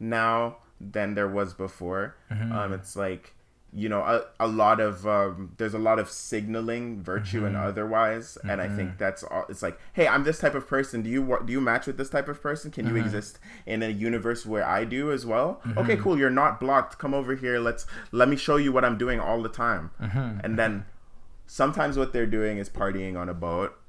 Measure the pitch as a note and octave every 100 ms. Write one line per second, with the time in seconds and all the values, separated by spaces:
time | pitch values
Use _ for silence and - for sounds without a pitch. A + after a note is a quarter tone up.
0 | A2+ A2+ A2+ A2+ A#2 A#2 - - G2+ G#2+
1 | G2+ G#2 G2 G2+ F#2+ F2+ F#2+ - F2 F#2+
2 | G#2 - - G#2 A2+ A2 G2+ F#2+ - G2+
3 | F#2+ F2+ - - _ _ - G2+ G#2+ G2+
4 | - A#2 - - A2+ A2 G#2+ A2 G#2+ F#2
5 | G#2 G#2 G2 F2+ F#2 E2+ A2 A2 A2 A2
6 | G2 - - A2 G#2 A2+ A2+ A#2 A#2+ G#2+
7 | F2+ G2+ G2 A2 G#2 G2 G2 G2 G#2+ A2
8 | A2 A2+ A2+ - G2 G2 F#2 G2+ F#2 F#2
9 | F#2+ - - F2+ - G2 F2 - - -
10 | D3 C3+ D3 D#3 D3+ C#3 - C3+ C3+ A#2
11 | A2 C3 C3 B2 A#2 C3 B2 B2 C#3 C3
12 | C3+ C#3+ C#3 C#3+ D3 D3+ D3+ - A#2 A2+
13 | A2 G#2 - - - - - A2 A2 G#2
14 | A2+ A#2 A#2 A#2 G#2+ G#2+ D#2+ G2 A2+ B2+
15 | D3+ C#3 A#2 A2+ D#3 F#3+ A#2+ G#2 - G#3
16 | G#3 D3+ C3+ B2+ D3+ A2 C3 C3+ - -
17 | C#3+ C#3 B2+ C3+ B2+ A#2+ A#2 A#2 - -
18 | - A#2+ B2+ C#3 - D3 C#3 B2+ B2 A2
19 | A#2+ A#2 D#2+ A#2 A2 - A#2 F#2 D#2+ -
20 | G#2 C3 B2 G2+ A2+ A2 A2 G2+ - -
21 | - - - - - - C#3 - D3 C#3
22 | B2+ A#2+ A2 A2 G#2+ G#2 G2+ - G2 G2
23 | F#2+ F2+ F2+ F2 E2+ E2+ G2 -